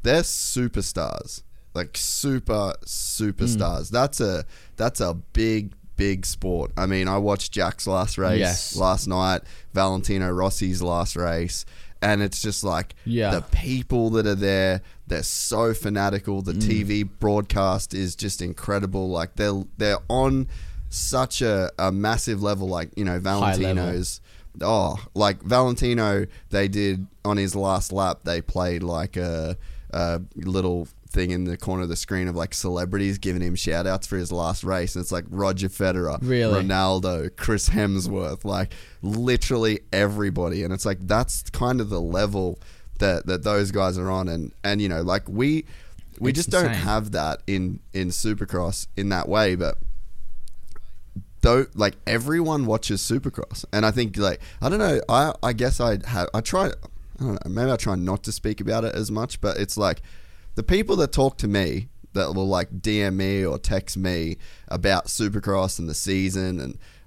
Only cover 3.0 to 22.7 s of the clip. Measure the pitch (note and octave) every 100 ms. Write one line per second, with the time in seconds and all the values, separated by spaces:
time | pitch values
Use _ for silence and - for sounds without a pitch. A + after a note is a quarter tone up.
3 | - - G#2+ G2 A#2+ A2 E2+ D2 D#2+ A2+
4 | C#3 - A2 F2 - - - - A2 -
5 | F2+ E2+ - - A2+ A2 G#2 - - -
6 | G2+ F#2+ - - F#2 F2 - - F#2+ F#2+
7 | F#2 G2 G#2 G2 - - F2+ - - F#2+
8 | F#2 - F#2 F2+ F#2 F2+ - - F#2 F#2
9 | - F#2 F#2 F2+ - - - F#2+ F#2+ F#2+
10 | - G2 F2+ F2+ F#2+ - F#2+ F2+ F2 F2
11 | F2+ - F2 E2 F2 - - - - -
12 | G2+ G#2 G2+ - A2 G2+ G2+ E2 F2+ -
13 | A#2 A#2 G#2 F#2 - - - B2+ - B2
14 | A2+ A2 G#2+ G2 G2 F#2+ F#2+ F#2+ - -
15 | - D#2 - - - A2 A#2 G#2+ G#2 G2+
16 | G2 G2 G#2 G2 F#2+ F2 G#2+ G#2+ G2+ G#2
17 | G2+ - G#2+ G#2 G2+ G2+ G2 G2 - F#2+
18 | F#2 - G#2 - F2 E2+ - G2+ G2 G2
19 | F#2 E2+ E2 - G#2 G2 F#2 - G#2 G2
20 | - B2 C3+ C3+ C3 - - - - -
21 | - B2+ B2+ - A#2+ G2 F2+ - F#2+ G2
22 | G#2 A2+ - G2+ G#2 G2 F#2+